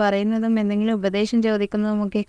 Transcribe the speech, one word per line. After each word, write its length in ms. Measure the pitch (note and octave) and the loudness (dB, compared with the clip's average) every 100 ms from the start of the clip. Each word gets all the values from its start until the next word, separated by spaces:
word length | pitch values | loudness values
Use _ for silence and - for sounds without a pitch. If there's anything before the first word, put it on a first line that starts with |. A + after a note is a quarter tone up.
പറയുന്നതും 600 | G#3 G3 G#3 A3+ A3+ A3 | 0 2 0 0 0 0
എന്തെങ്കിലും 340 | G#3 G#3 G#3+ | 0 0 0
ഉപദേശം 480 | A3 F#3+ G3 A3 A#3 | 0 0 0 0 0
ചോദിക്കുന്നതുമൊക്കെ 840 | A3 G#3+ G3+ G#3 G#3+ G#3 G3+ G#3 | 2 0 -2 -2 -2 -2 -2 -2